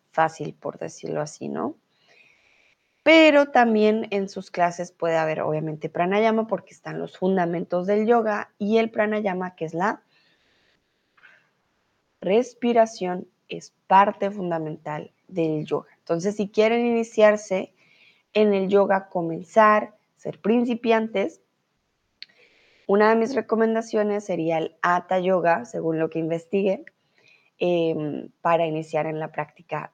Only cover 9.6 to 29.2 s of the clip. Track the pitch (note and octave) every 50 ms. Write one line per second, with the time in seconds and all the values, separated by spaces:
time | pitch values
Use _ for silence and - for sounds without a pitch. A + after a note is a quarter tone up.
9.6 | E3 D#3 D#3 E3 F3+ G#3+ - - _ _ _ _ _ _ _ _ _ _ _ _
10.6 | _ _ _ _ _ _ _ _ _ _ _ _ _ - _ _ _ _ _ _
11.6 | _ _ _ _ _ _ _ _ _ _ _ _ - F3+ G3 A3+ B3+ B3 - _
12.6 | - A#3+ A#3 A#3 A3+ A3+ A3+ - F#3 F3+ F3+ F#3 - - _ _ _ _ E3+ E3+
13.6 | - - _ _ _ _ F#3 F#3+ G3+ G#3+ G#3 - G3+ G3 G#3 G#3 F#3 F3 E3+ E3
14.6 | D#3+ D#3 D#3 D#3 - D3+ D3+ D3+ - - _ _ _ _ F#3 F#3 E3 D#3+ D#3 D3+
15.6 | D3+ - D3 C#3+ - - _ _ _ - E3+ E3 E3+ G#3 G#3 - G#3 G3+ - G#3+
16.6 | G#3+ A3 A#3 A#3 A#3+ A#3+ A#3 A#3 A3+ A3+ - - G#3+ G#3+ G#3 G#3+ G#3+ - F#3+ F#3
17.6 | - - _ _ _ _ _ _ _ _ _ _ _ _ _ G#3+ G#3+ G#3 G3+ G3
18.6 | F#3+ F#3 G3+ G3+ G3 G3 G3 F#3+ G3 - - F3+ E3+ E3 E3 E3 F3+ - - A3
19.6 | G#3+ G#3+ G#3+ G#3+ A3 - - _ _ _ _ _ _ D3+ D3+ - - G3 A3+ A#3+
20.6 | A#3+ B3+ A#3+ A#3 - A3+ A3+ A3+ A3 A3 A3 G3 G3 E4 - _ _ _ _ _
21.6 | _ _ _ _ _ _ _ _ _ _ _ _ - - _ _ _ _ _ _
22.6 | _ _ _ _ _ - G3 G3+ G#3+ G#3+ A3+ A3+ A3+ A3+ C4+ B3 G#3+ - A#3 A3
23.6 | A3 A3+ A3+ A3+ A3+ A3+ - A3 G#3 G#3 G3+ G#3 G#3 - F#3 E3+ D#3+ E3 E3 D#3+
24.6 | D#3+ - - _ - F3 F3 F3+ F3+ - F#3+ F#3 F3+ F#3 F#3+ F3+ D#3+ E3+ E3 F3+
25.6 | A#3+ - - F3 E3 E3 D#3+ D#3+ D#3+ D#3+ - E3 D#3+ D#3+ E3 E3 E3 _ - G3
26.6 | G3 F#3+ F#3+ C#4 E4 - _ _ _ _ _ _ _ _ _ _ _ _ _ _
27.6 | F3 F3 F3 E3+ E3 E3 D#3+ D#3 D3+ D3 C#3+ - - - _ _ _ E3+ E3+ E3
28.6 | E3+ D#3+ D#3 D#3 D#3+ D#3 - D#3 D3+ D#3+ D#3 D#3